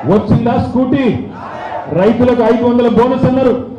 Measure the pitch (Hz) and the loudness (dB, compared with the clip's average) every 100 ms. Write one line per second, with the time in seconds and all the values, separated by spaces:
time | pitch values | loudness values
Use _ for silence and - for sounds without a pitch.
0 | 147 208 - - 233 254 - 247 254 269 | 0 0 2 0 0 -2 -2 -2 0 0
1 | 254 - - - - - - - - 165 | 0 -2 -6 -12 -14 -12 -10 -10 -6 0
2 | 202 233 247 240 220 233 240 240 240 202 | 2 2 2 2 2 2 2 2 2 2
3 | 247 262 247 262 254 - - | 2 2 2 2 2 0 -4